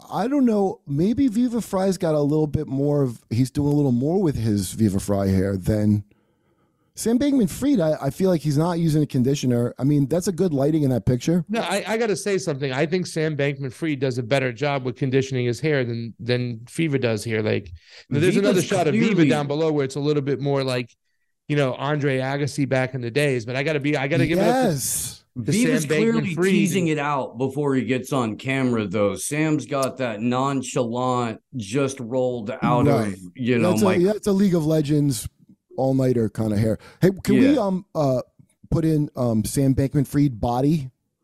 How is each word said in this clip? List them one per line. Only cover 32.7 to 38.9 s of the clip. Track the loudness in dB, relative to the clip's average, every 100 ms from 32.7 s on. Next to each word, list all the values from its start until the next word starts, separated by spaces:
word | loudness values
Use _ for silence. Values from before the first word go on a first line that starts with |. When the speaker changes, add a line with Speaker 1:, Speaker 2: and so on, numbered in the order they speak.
| 2 4
Speaker 1:
Right. | 2 0
Speaker 3:
of, | -6 -12
you | -6 0 2
know, | 2
Speaker 1:
That's | 4
a, | 2
Speaker 3:
Mike. | 4
Speaker 1:
that's | 2 0 0
a |
League | 2 4 2
of | 2
Legends | 2 2 2 2 -2 -6 -16 -20 -20 _ -4
all-nighter | 0 2 2 2 0
kind | -2 -2
of | 0
hair. | 0 -2 -8 0
Hey, | 2 2
can | 2 4
we, | 6 4
Speaker 3:
Yeah. |
Speaker 1:
um, | 2 -2 -4 -2
uh, | 0 0 -4 _ _ _ -4
put | 0
in, | 2